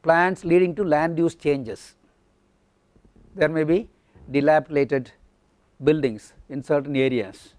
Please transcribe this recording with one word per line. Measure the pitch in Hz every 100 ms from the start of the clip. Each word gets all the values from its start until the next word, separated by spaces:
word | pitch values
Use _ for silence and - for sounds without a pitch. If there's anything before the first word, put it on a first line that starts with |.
plans | 160 165 180 190
leading | 175 175 185 170
to |
land | 190 151 165 160
use | 165 -
changes. | 151 139 113 98 - _ _ _ _ _ _ _ _ _ _ _ _ _ -
There | 190 151
may | 160
be | 156 180 233 _ _ - -
dilapidated | 139 143 156 143 143 131 139 120 _ _ _ _ _ _ _
buildings | 139 156 139 107 - - -
in | 143
certain | - 147 139 135
areas | 131 123 95 92 -